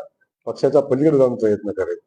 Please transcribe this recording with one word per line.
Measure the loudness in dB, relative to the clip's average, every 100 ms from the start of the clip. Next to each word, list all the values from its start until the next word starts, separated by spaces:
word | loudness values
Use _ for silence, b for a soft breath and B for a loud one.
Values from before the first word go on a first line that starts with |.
| -4 _ _ _ -14
पक्षाच्या | -4 0 2
पलीकडे | 2 0 2 4
जाऊन | 2
प्रयत्न | 2 0 0 -4
करेल. | -6 -6 -8